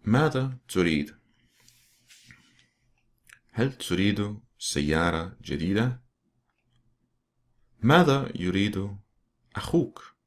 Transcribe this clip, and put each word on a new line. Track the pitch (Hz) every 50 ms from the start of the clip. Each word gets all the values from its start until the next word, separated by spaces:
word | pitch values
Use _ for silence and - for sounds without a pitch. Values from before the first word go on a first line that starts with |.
| - 107
ماذا | 110 135 156 156 - 131 131 135 131 127 _ -
تريد؟ | - 92 90 85 80 73 73 - - _ _ _ _ _ _ _ _ _ _ - _ _ _ _ _ _ _ _ - - - - - _ _ _ _ _ _ _ _ _ _ _ _ _ _ _ _ _ _ _ - _ _ _
هل | _ 113 120 139
تريد | 135 - - - 90 87 98 104 101 101 101 104 107 - _ _ _ _
سيارة | - - - 73 73 73 78 82 85 87 82 82 85 92 - _
جديدة؟ | - - 71 71 80 90 98 104 117 127 123 123 _ _ _ _ _ _ _ _ _ _ _ _ _ _ _ _ _ _ _ _ _ _ _ _ _ _ _ _ _ _ _ _ _ _ _ _
ماذا | 110 120 151 175 175 147 - 139 - - -
يريد | - 90 90 90 95 101 104 104 95 98 101 98 98 - _ _ _ _ _ _ _ _ _ _
أخوك؟ | 101 - - - 170 143 - - - - - _ _ _